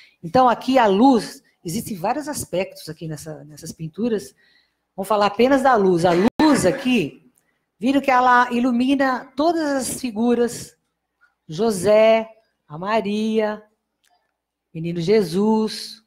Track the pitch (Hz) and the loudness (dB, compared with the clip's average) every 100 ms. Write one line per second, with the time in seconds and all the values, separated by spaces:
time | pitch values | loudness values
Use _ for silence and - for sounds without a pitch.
0 | - _ 165 254 254 226 254 262 220 196 | -20 _ -2 2 2 2 0 2 4 4
1 | 277 240 - - _ _ 175 196 - 196 | 4 4 0 -14 _ _ -10 -8 -8 -8
2 | 190 269 294 285 - 175 185 - - 156 | -6 -6 -8 -10 -8 -6 -6 -10 -18 -14
3 | 160 151 160 147 147 147 160 - 160 - | -12 -12 -14 -16 -18 -18 -16 -14 -12 -6
4 | 233 208 - _ _ _ _ _ _ - | -4 -4 -8 _ _ _ _ _ _ -10
5 | 196 208 208 202 254 277 262 233 190 175 | -2 0 0 2 2 4 4 4 4 2
6 | 175 175 214 - 302 247 180 - 254 247 | 2 4 2 2 2 4 2 0 0 0
7 | 139 - _ _ _ _ _ - 226 277 | -2 -8 _ _ _ _ _ -6 -2 0
8 | 269 247 254 247 247 240 254 240 254 277 | 2 2 4 4 4 0 0 0 0 2
9 | 269 247 - - 320 330 302 269 240 - | 0 -2 -6 -2 0 0 -2 -4 -4 -8
10 | 254 208 240 240 233 - - _ _ _ | -8 -2 0 2 0 -4 -16 _ _ _
11 | _ _ _ _ - 156 226 196 185 214 | _ _ _ _ -12 -4 -2 0 2 4
12 | 220 220 220 - _ _ - 151 196 226 | 4 2 -2 -14 _ _ -20 -12 -4 -4
13 | 196 208 220 220 214 214 - _ _ _ | -2 -4 -2 -2 -2 -6 -14 _ _ _
14 | _ _ _ _ _ _ _ 160 165 175 | _ _ _ _ _ _ _ -12 -8 -4
15 | 165 220 175 175 214 220 220 - - - | 0 2 2 0 0 0 -2 -6 -16 -20